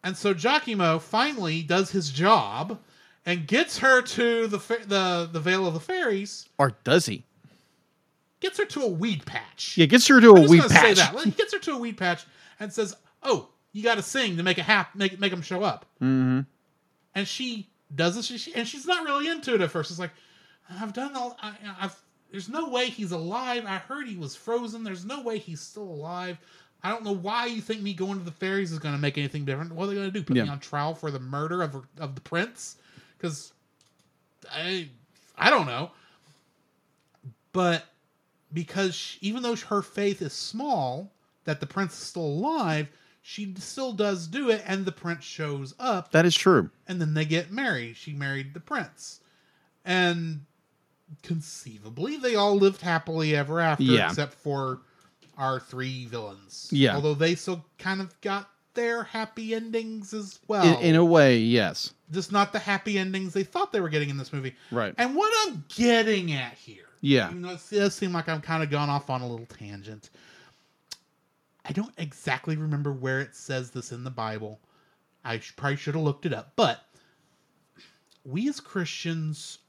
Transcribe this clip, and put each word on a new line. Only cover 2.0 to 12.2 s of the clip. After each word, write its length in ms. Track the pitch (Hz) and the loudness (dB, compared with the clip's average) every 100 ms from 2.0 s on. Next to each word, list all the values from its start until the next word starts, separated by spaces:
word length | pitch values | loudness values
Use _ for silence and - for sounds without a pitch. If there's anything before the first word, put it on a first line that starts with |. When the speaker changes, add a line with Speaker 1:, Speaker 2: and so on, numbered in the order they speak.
| 147 | -4
Speaker 1:
job 680 | 135 185 214 107 110 170 220 _ _ _ _ - | 0 6 6 4 -6 -6 -8 _ _ _ _ -4
and 220 | 180 147 | -4 2
gets 320 | 240 339 - | 2 2 0
her 220 | 262 254 | 4 4
to 460 | 247 - 233 233 226 | 4 0 2 2 0
the 120 | 202 | -4
fa-, 260 | - 233 208 | -4 -6 -2
the, 440 | 196 185 175 170 | 0 0 -2 -2
the 80 | 165 | -4
Vale 260 | 156 190 185 | 0 0 0
of 60 | 160 | -2
the 40 | |
Fairies. 720 | - 370 302 196 202 - - - | -4 -4 -2 -2 -6 -12 -18 0
Speaker 2:
Or 140 | 139 110 | 0 2
does 220 | - 160 156 | 4 4 4
he? 180 | 101 - _ - _ _ _ _ _ _ _ _ _ | -6 -12 _ -20 _ _ _ _ _ _ _ _ _
Speaker 1:
Gets 180 | 370 381 | -6 -2
her 80 | 415 | -4
to 160 | 294 | 0
a 60 | 247 | -2
weed 340 | 170 220 170 - | 0 -2 -4 -6
patch. 500 | 117 110 - - - | -10 -10 -12 -6 6
Speaker 2:
Yeah, 80 | 156 | 8
gets 220 | 240 - | 10 10
her 120 | 269 | 12
to 120 | 226 | 12
Speaker 1:
I'm 60 | 196 | 12
Speaker 2:
a 20 | |
Speaker 1:
just 100 | 147 | 12
Speaker 2:
weed 80 | 170 | 12
Speaker 1:
gonna 60 | 247 | 12
say 260 | 170 262 359 | 10 10 8
Speaker 2:
patch. 180 | 143 | 6
Speaker 1:
that. 100 | 208 320 | 4 -2
He 40 | |
gets 220 | - 415 | 0 -2
her 60 | 403 | -2
to 140 | - | -4
a 40 | 277 | -4
weed 180 | 240 202 | -6 -4
patch 300 | 180 170 | -2 -2